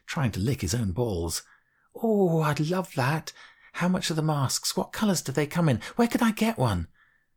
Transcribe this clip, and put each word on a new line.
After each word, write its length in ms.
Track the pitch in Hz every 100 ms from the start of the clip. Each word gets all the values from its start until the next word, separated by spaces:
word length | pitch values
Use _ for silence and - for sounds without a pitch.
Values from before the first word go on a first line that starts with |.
| -
trying 260 | - 127
to 80 | 92
lick 220 | 110 127
his 120 | 90
own 180 | 120 104
balls. 520 | 90 117 90 82 - - _ _ _ _
"Oh, 480 | - 226 208 185 165
I'd 180 | 151 147
love 340 | 151 180 180 147
that. 380 | 127 156 - - - _ -
How 160 | - 175
much 200 | 180 -
are 40 |
the 80 | 156
masks? 560 | 156 147 127 - - -
What 160 | -
colours 280 | - 214 170
do 100 | -
they 160 | 135 147
come 200 | 170 165
in? 140 | 107 - -
Where 100 | 233
could 140 | -
I 100 | 226
get 260 | 208 220 -
one?" 300 | 123 90 82 _ _ _ _